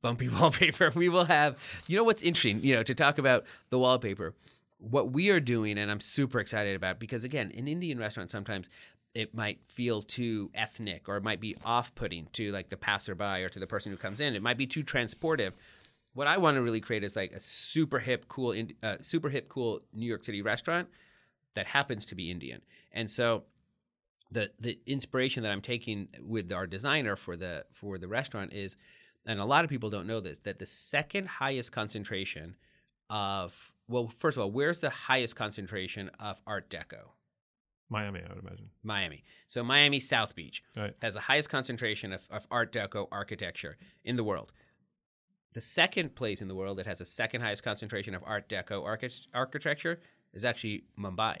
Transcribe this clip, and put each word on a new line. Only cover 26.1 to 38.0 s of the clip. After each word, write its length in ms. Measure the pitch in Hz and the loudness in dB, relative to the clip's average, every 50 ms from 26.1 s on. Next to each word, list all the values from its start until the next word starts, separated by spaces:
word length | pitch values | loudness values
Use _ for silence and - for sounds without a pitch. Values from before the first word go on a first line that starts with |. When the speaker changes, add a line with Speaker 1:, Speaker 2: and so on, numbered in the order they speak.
| - - | -12 -16
Speaker 1:
with 300 | 62 90 113 110 95 87 | -10 -4 -4 -4 -2 -2
our 160 | 101 90 95 | -2 -4 -4
designer 480 | 90 90 98 113 143 143 156 135 110 98 | -4 -6 -4 0 2 2 2 2 0 -2
for 200 | 90 - - 87 | -2 -4 -10 -8
the, 300 | 85 90 90 85 76 - _ | -6 -6 -6 -6 -8 -10 _
for 280 | _ - - 101 98 92 | _ -14 -10 -10 -8 -8
the 100 | 87 90 | -8 -2
restaurant 440 | 104 120 143 - - 110 98 - - | -2 -2 -2 -2 -6 -8 -8 -8 -8
is, 220 | 104 98 95 - _ _ - - - - _ _ _ _ | -8 -8 -8 -10 _ _ -20 -20 -20 -20 _ _ _ _
and 120 | - 113 101 | -4 -2 -2
a 60 | 101 | 2
lot 180 | 113 139 151 170 | 4 6 6 6
of 80 | 160 | 4
people 200 | 147 123 113 107 | 0 -4 -4 -4
don't 160 | 101 101 87 | -4 -4 -4
know 140 | 98 113 113 | -4 -4 -4
this, 180 | 98 87 71 - _ | -4 -6 -12 -8 _
that 140 | 101 95 - | -8 -8 -8
the 80 | 95 | -8
second 640 | - - - - - - 143 151 147 - 202 190 185 | -10 -8 -8 -8 -2 0 -2 -2 0 -4 -4 -4 -4
highest 420 | - - 135 135 139 127 120 - | -6 -4 -2 -2 -2 -2 -4 -6
concentration 840 | - - 107 107 - 110 101 - 107 95 98 - - - 78 85 95 _ _ _ _ _ _ _ _ _ _ _ | -4 -4 -4 -4 -4 -8 -6 -4 -4 -4 -4 -4 -6 -10 -10 -14 -14 _ _ _ _ _ _ _ _ _ _ _
of, 440 | 107 107 101 98 98 98 92 87 - - - - _ _ _ - | -4 -2 -2 0 -2 -2 -4 -6 -8 -16 -20 -20 _ _ _ -4
well, 220 | 117 123 120 113 117 - | -2 -2 -2 -2 -6 -2
first 180 | - 160 143 135 | 0 0 0 2
of 40 | 107 | -2
all, 80 | 98 | -2
where's 280 | 104 127 143 156 170 170 | 0 0 0 0 0 0
the 100 | - 143 | -2 -4
highest 460 | - - - - 135 131 123 110 - | -4 -4 2 4 4 4 4 0 -2
concentration 720 | - 113 107 101 - 98 87 104 101 92 95 - 107 98 92 - _ | -4 -4 -4 -4 -6 -10 -6 -6 -6 -6 -6 -6 -8 -8 -10 -10 _
of 220 | 104 104 98 - _ | -8 -8 -8 -8 _
Art 240 | - 107 98 82 _ | -8 -8 -8 -6 _
Deco? 400 | - 85 - _ - 55 52 - _ _ _ _ _ _ _ _ _ _ _ _ _ _ _ _ | -12 -12 -12 _ -16 -18 -18 -20 _ _ _ _ _ _ _ _ _ _ _ _ _ _ _ _
Speaker 2:
Miami, 320 | 113 107 | -6 -4